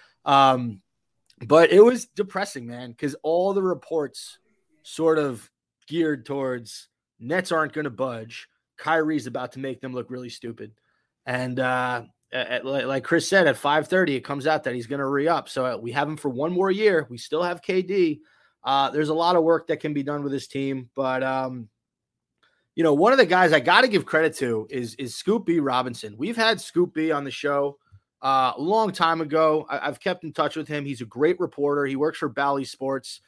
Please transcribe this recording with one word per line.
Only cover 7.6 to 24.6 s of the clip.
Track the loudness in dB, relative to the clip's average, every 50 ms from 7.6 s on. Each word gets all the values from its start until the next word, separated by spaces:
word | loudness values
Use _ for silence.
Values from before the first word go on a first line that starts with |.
| -2 -2 -4
gonna | -6 -6 -6
budge. | -4 -4 -6 -4 -6 -8 -12 -14 -16 -18 -20 _ _ _ _ _ _
Kyrie's | -10 -4 0 2 2 2 2 0 -2 -4
about | -4 -8 -8 -8 -8 -10
to | -8
make | -8 -8 -8 -8
them | -10 -10 -8
look | -8 -10 -10
really | -10 -12 -12 -14
stupid. | -14 -12 -12 -12 -12 -12 -14 -18 -20 _ _ _ _ _ _ _ _ _ -10
And, | -6 -4 -4 -4 -4 -2 -2
uh, | -2 0 0 -2 -2 -2 -4 -6 -8 -10 _ _ _ -10 -8
a-, | -6 -6 -4 -6 -6
a-, | -4
li-, | -4 -4 -4 -2
like | -2 -4 -4 -2
Chris | 0 0 0 2 4
said, | 4 4 4
at | 4 2
five | 2 0 0 2 2 0 0
thirty, | 2 2 2 2 0
it | -2
comes | -4 -6 -8 -4 -2
out | 0 0 0 -2
that | -4 -6
he's | -6 -6
gonna | -6 -6 -4 -4 -2
re-up. | 0 0 2 2 0 0 -2 -6
So, | -6 -4 -4
uh, | -4 -4 -6
we | -8 -6 -2
have | -2 -2
him | -2 -4
for | -6 -6 -6
one | -4 -2 -2 -2 0
more | 0 0 0
year. | 0 2 2 2 2 2 0 -2
We | -8 -14
still | -10 -6 -4 -2 -2
have | -2 -4 -6
K | -6 -4 -2 -2 -2
D. | 0 2 2 2 2 2 -2 _ _ _ _ _ _ _ _ -4
Uh, | 0 2 2 2 0
there's | 0 -2 -2 0
a | 0
lot | 0 2 2 4
of | 4 4
work | 4 2 0 0
that | -4 -6 -4
can | -4 -4 -4
be | -4 -4
done | -4 -6 -6 -4
with | -4 -6
this | -6 -8
team. | -8 -8 -6 -4 -4 -6 -6 -10 -10 -6
But, | -4 -2 -2 -2 -2 -2
um, | -2 -2 -2 -4 -6 -8 -10 -14 -16 _ _ _ _ _ _ _ _ _ _ _ _ _ _ _ _ _ _ _ _ -4
you | 0 2
know, | 2 4
one | 4 4 4 6
of | 6
the | 6
guys | 6 6 4 6 6 6
I | 4
gotta | 4 6 6 6 6 6
give | 2 0 0
credit | 2 0 2 2 2 0
to | -2 -2 -2 -2 -2